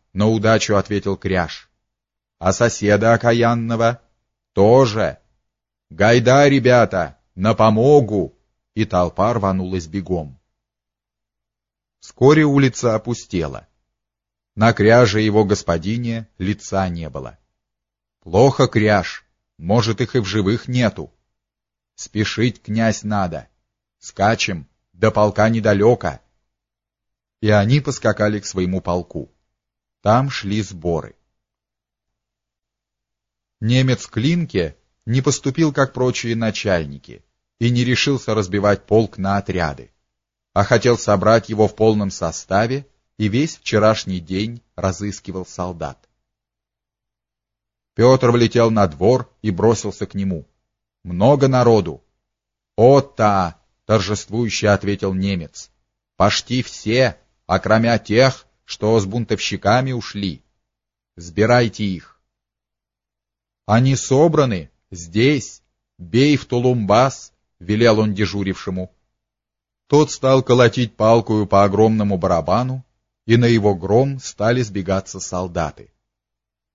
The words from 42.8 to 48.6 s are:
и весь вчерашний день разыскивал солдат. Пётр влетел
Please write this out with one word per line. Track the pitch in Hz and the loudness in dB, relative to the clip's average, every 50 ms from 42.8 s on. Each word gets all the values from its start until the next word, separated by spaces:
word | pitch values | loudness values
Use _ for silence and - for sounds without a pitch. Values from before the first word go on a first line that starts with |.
| 139 _ _ _ _ _ _ - | -10 _ _ _ _ _ _ -4
и | 110 101 | -4 -2
весь | 104 131 156 160 - | 0 -2 -2 -4 -6
вчерашний | - - - 113 104 104 110 110 - - 95 92 90 | -10 -6 -2 0 2 4 2 2 0 -2 -8 -8 -8
день | 82 82 92 95 110 117 117 120 - _ _ | -8 -6 -6 -6 -6 -6 -10 -14 -20 _ _
разыскивал | - 101 95 90 - 104 104 - - - 98 87 92 90 | -6 -4 -4 -4 -4 -8 -10 -10 -10 -14 -14 -12 -12 -14
солдат. | - - - 90 92 87 80 80 69 65 - _ _ _ _ _ _ _ _ _ _ _ _ _ _ _ _ _ _ _ _ _ _ _ _ _ _ _ _ _ _ _ _ _ _ _ _ _ _ _ | -12 -10 -10 -10 -8 -8 -10 -10 -12 -12 -14 _ _ _ _ _ _ _ _ _ _ _ _ _ _ _ _ _ _ _ _ _ _ _ _ _ _ _ _ _ _ _ _ _ _ _ _ _ _ _
Пётр | - 117 127 131 127 131 117 | 2 4 4 4 4 4 2
влетел | 120 120 117 107 - 117 | 4 4 2 2 2 2